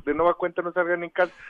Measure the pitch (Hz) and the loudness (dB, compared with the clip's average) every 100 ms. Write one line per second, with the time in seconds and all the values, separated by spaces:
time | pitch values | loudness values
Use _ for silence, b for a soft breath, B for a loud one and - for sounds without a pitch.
0 | 139 147 175 175 180 175 170 180 170 175 | -4 2 2 2 -2 -2 -4 -2 0 -2
1 | 170 - 180 B B | -4 0 -2 B B